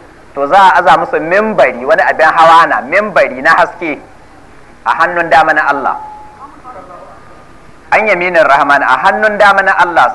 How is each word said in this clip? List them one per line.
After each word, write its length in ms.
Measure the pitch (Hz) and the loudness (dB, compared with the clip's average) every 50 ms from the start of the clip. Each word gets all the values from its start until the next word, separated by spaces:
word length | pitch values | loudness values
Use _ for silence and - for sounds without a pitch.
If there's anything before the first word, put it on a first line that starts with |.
| - - - - - - - | -20 -20 -20 -20 -20 -14 -8
To 140 | 139 139 | -6 -2
za 100 | 139 175 | 0 2
a 240 | 196 190 180 160 180 | 4 4 4 4 2
aza 160 | 175 180 160 | 2 2 2
musu 240 | 160 170 - 175 151 | 2 0 -2 -4 -4
mimbari, 640 | 156 165 185 208 220 220 202 175 156 127 120 120 127 | -4 -2 -2 -2 -2 -2 0 0 0 0 -2 -4 -2
wani 160 | 143 160 185 | -2 0 0
abin 240 | 123 139 139 156 160 | 0 -2 0 0 0
hawa 400 | 160 160 170 165 165 160 160 160 | 2 2 4 4 4 4 4 4
na 160 | 147 127 107 | 2 -2 -4
mimbari 600 | 117 135 170 202 214 208 165 170 139 123 127 131 139 | -4 -4 -2 -2 -2 -2 0 0 -2 -2 -4 -4 -2
na 40 | 165 165 | 0 0
haske 460 | 180 170 - - - 175 156 135 - - - - - - - - - - - - - - - - - - | 0 0 -2 -4 -8 -10 -10 -10 -10 -14 -20 -20 -20 -20 -20 -20 -20 -20 -20 -20 -20 -20 -20 -20 -10 -6
a 40 | 113 120 | -4 -2
hannun 340 | 143 170 175 175 170 165 160 | -2 -2 -2 -2 -4 -2 0
dama 240 | 165 160 156 156 151 | 2 2 2 2 0
na 160 | 156 131 139 | 0 -2 -2
Allah. 260 | 143 139 123 98 - - - - - - - - - - - - - - - 190 190 - - - - - - - - - - - - - - - - - - - - - - - | -4 -4 -4 -6 -6 -8 -12 -18 -20 -20 -20 -20 -20 -20 -20 -20 -20 -20 -20 -20 -20 -20 -20 -20 -20 -20 -20 -20 -20 -20 -20 -20 -20 -20 -20 -20 -20 -20 -20 -20 -20 -18 -8 -4
An 160 | - 196 220 | -2 -2 0
yaminin 360 | 214 185 175 180 185 175 165 147 | 0 -2 -2 -2 0 2 2 2
rahman, 380 | 135 139 147 143 143 143 135 | 4 2 2 2 2 0 0
a 160 | 123 123 127 | 2 0 0
hannun 400 | - 185 196 208 214 214 214 208 | 0 0 0 0 0 -2 -2 0
dama 240 | 196 208 196 196 196 | 2 2 2 2 2
na 100 | 190 190 - | 0 0 0
Allah, 340 | 156 180 175 165 151 127 120 | 0 0 0 2 2 2 2